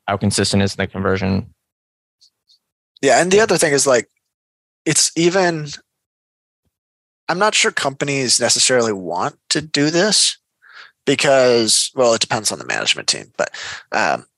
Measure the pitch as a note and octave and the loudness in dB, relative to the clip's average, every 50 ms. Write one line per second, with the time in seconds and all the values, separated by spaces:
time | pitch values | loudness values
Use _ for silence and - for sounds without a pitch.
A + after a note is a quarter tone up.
0 | _ - G2+ G2 - G2+ - - G2 - - G2 G2 G2 - - G2 F#2+ - F#2 | _ -6 -4 -2 -2 -2 0 0 0 0 0 0 0 0 -2 -4 -6 -6 -6 -4
1 | F#2+ F#2+ F#2+ G2 G2 F#2+ G2 F#2+ - - - _ _ _ _ _ _ _ _ _ | -2 -2 -2 -2 -2 -2 -2 -2 -4 -6 -14 _ _ _ _ _ _ _ _ _
2 | _ _ _ _ _ _ _ _ _ _ _ _ _ _ _ _ _ _ _ _ | _ _ _ _ _ _ _ _ _ _ _ _ _ _ _ _ _ _ _ _
3 | C3+ C#3 A#2 C3 D#3 F3+ F#3 G#3 A3 G#3+ F#3+ D#3 E3+ D#3+ C#3+ C#3 - C#3+ B2+ A#2 | 2 2 4 4 4 4 4 4 4 4 2 2 2 2 2 2 2 4 2 2
4 | G#2 - _ _ _ _ _ _ _ _ _ _ _ _ _ _ _ D#3+ D3+ - | 0 -2 _ _ _ _ _ _ _ _ _ _ _ _ _ _ _ -2 0 0
5 | - - - D#3+ E3 F3 E3+ G3 F#3 F3 E3+ D#3 D3+ C#3+ C#3+ - _ _ _ _ | 0 -2 0 0 0 2 2 2 2 0 -2 -4 -8 -12 -14 -18 _ _ _ _
6 | _ _ _ _ _ _ _ _ _ _ _ _ _ _ _ _ _ _ _ _ | _ _ _ _ _ _ _ _ _ _ _ _ _ _ _ _ _ _ _ _
7 | _ _ _ _ _ - E3 F3+ G3+ G#3+ G#3 - - A3 - - - C#3+ C3+ - | _ _ _ _ _ -6 -2 0 0 0 2 0 0 0 -2 -2 -4 -4 -4 -4
8 | D3 C#3+ C#3 C#3 C3 A#2 - - B2 A2+ - - - - C3 B2 A#2 A2+ G#2+ F#2+ | -4 -4 -2 -2 0 0 0 0 0 0 0 0 2 2 2 2 2 0 -2 -4
9 | F#2 E2+ E2 F2+ G#2 C#3+ - _ _ - - - D3 D#3 - C#3+ C#3+ D3+ E3 E3+ | -6 -6 -4 -4 -4 -4 -6 _ _ -6 -4 -4 -4 -4 -2 0 0 2 2 2
10 | F#3+ G#3+ F#3+ - - - - - _ _ _ _ _ - - - - - _ _ | 0 2 2 0 0 -2 -4 -6 _ _ _ _ _ -20 -20 -20 -20 -20 _ _
11 | _ - C#3 - - C#3+ C3+ C3+ B2+ B2+ A#2+ A#2+ A2+ G#2+ - - - - - C3+ | _ -2 0 0 2 2 4 4 4 4 4 2 2 2 0 0 -2 -2 -2 0
12 | B2+ A#2+ A2+ A2 - - - A2+ G#2 - G2 - A#1+ B1+ - G#1+ - - - - | 2 2 2 0 0 -2 -4 -4 -4 -4 -6 -6 -6 -6 -6 -4 -2 -2 -4 -2
13 | - - - G#1+ - - _ - - - - - - - - - - _ - G#2+ | -4 -4 -6 -6 -8 -10 _ -6 -6 -6 -6 -10 -14 -14 -14 -16 -12 _ -4 -2
14 | G#2 E2 C2+ B1 - _ _ | 0 0 -2 -2 -6 _ _